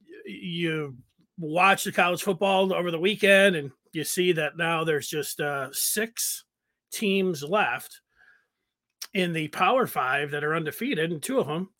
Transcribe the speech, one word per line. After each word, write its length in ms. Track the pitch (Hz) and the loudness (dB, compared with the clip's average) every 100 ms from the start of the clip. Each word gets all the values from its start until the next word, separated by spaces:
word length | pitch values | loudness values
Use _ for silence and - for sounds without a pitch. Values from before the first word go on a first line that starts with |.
| _ - | _ -18
you 720 | - 202 185 170 170 156 143 127 - _ _ - | -14 -12 -8 -2 -2 -2 -4 -10 -20 _ _ -12
watch 460 | 160 165 190 196 | -4 2 4 4
the 80 | 196 | 0
college 300 | 185 180 175 | 0 2 0
football 500 | - 180 196 190 190 | -2 0 2 4 2
over 180 | 170 175 | 0 -2
the 80 | 165 | 0
weekend, 580 | 185 202 196 196 196 170 | 0 2 6 8 8 4
and 140 | 139 - _ | -4 -12 _
you 120 | 165 | -6
see 280 | 147 - 180 | -4 0 2
that 240 | 160 151 160 | 2 -2 -2
now 260 | 170 165 | 0 0
there's 260 | 160 147 131 | 0 0 -2
just, 340 | 151 139 - | -4 -6 -4
uh, 260 | 147 143 131 | -4 -4 -6
six 720 | 139 - 214 226 - - - - _ _ _ _ | -4 -2 -2 -4 -4 -4 -4 -12 _ _ _ _
teams 520 | - 208 196 185 156 | -4 0 2 2 -2
left 580 | 143 208 147 127 - - _ _ _ _ _ _ _ _ _ _ - | -2 0 0 -2 -10 -20 _ _ _ _ _ _ _ _ _ _ -6
in 200 | 202 180 | -2 0
the 140 | 160 151 | -2 -4
Power 380 | - 190 254 185 | 0 2 2 2
Five 440 | 151 127 139 143 | 0 0 0 -2
that 120 | 147 | -4
are 120 | 147 | -2
undefeated, 580 | 160 151 - 240 196 165 | -2 -4 -4 -4 -2 -2
and 100 | 170 | -4
two 160 | - 262 | -2 -2
of 80 | 143 | 0
'em 220 | 156 190 | -4 -6